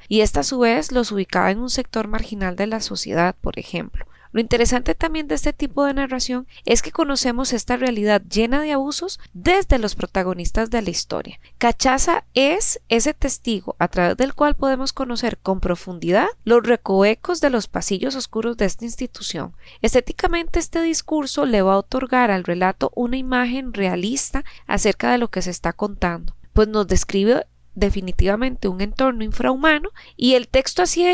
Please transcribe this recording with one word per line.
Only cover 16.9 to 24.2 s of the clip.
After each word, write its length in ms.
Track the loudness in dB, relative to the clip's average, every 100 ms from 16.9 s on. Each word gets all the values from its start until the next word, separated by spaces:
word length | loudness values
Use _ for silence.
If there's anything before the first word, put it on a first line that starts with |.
| 4 4 2 -2 0
de 80 | 2
los 180 | 0 -2
pasillos 480 | -4 -4 -2 -4 -6
oscuros 400 | -8 -6 -4 -2
de 80 |
esta 220 | -2 -2 -6
institución. 680 | -8 -10 -8 -8 -8 -10 -14 -20 -2
Estéticamente 800 | 2 2 2 -2 -2 0 0 -2
este 220 | -2 -2
discurso 640 | 0 -2 -2 -2 -2 -2 2
le 160 | 2
va 120 | 4
a 60 | 2
otorgar 520 | 0 -4 0 2 2
al 140 | 0 -2
relato 480 | 0 0 0 -2 -2
una 220 | -2 -2
imagen 560 | 0 0 0 -2 -4
realista 720 | -2 -2 -2 -2 -4